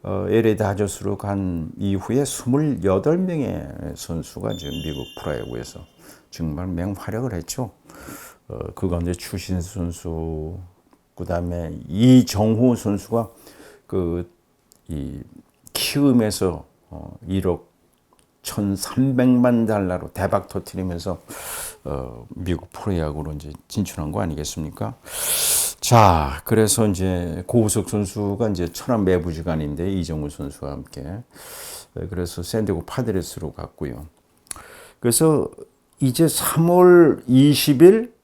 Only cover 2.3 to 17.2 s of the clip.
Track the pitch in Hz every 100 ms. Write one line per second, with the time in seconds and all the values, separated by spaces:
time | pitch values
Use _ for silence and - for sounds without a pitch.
2.3 | - 123 135 151 113 92 95 147 175 185
3.3 | 165 113 85 71 - 76 73 - 82 67
4.3 | - 55 82 73 71 76 71 - - -
5.3 | 65 60 58 - - - _ - - _
6.3 | - 80 76 92 87 95 101 - 110 127
7.3 | 92 78 - 113 _ _ - - - -
8.3 | - - - - - 95 87 85 85 -
9.3 | 95 - 92 85 95 85 82 85 82 80
10.3 | 78 78 87 90 _ _ _ _ - 85
11.3 | 87 87 87 82 80 - 92 123 127 -
12.3 | 98 110 110 123 117 107 101 - 113 110
13.3 | - - - - - _ 98 87 87 87
14.3 | _ _ _ _ _ - 78 69 67 -
15.3 | - _ _ - - - 143 143 123 107
16.3 | 98 95 80 - _ _ 78 73 -